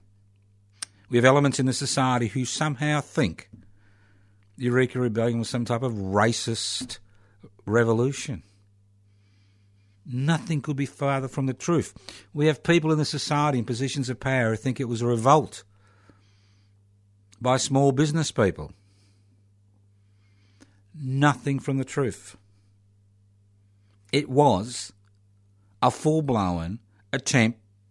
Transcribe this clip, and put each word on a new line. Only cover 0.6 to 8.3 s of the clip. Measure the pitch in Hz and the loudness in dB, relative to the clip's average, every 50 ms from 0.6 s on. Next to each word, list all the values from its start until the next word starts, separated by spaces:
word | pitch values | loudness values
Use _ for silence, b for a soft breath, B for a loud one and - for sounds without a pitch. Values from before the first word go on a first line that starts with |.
| _ _ B B B B B B B B | _ _ B B B B B B B B
We | 123 120 | 2 4
have | 117 | 6
elements | 131 135 147 143 139 123 - | 6 6 6 4 2 2 0
in | 131 | -2
the | 131 | -2
society | 123 - 143 - - 147 131 127 127 120 120 101 | -2 -4 -4 -4 0 0 0 2 0 0 -2 -2
who | - 131 123 | -4 -6 -6
somehow | - - - 156 156 143 117 147 151 151 147 | -6 -4 -4 -2 -4 -2 -2 -2 -2 -2 -2
think | - - - - - 82 - - - _ - b b b b b b b b b b b b b b b b b b _ _ | -4 -4 -2 -2 -2 -2 -4 -8 -16 _ -20 b b b b b b b b b b b b b b b b b b _ _
the | - 127 | -6 -2
Eureka | 123 120 127 127 123 - 127 | 0 2 2 2 2 0 -2
Rebellion | 127 117 104 117 113 120 117 117 | -2 0 0 0 0 0 0 -2
was | 113 - | -4 -4
some | - 120 117 | -4 -4 -2
type | - 120 117 | -2 -2 -2
of | 131 127 | -2 -4
racist | 113 104 98 92 95 101 107 117 110 - - 117 113 - - - - - 254 - - - b b b b b b b b b b - _ _ | -4 -4 -4 0 4 4 4 4 2 0 -4 -4 -4 -4 -6 -6 -8 -8 -10 -10 -14 -18 b b b b b b b b b b -20 _ _
revolution. | - 107 117 117 113 113 113 123 139 135 - - - | 0 2 2 4 4 2 2 0 -2 -2 -6 -8 -10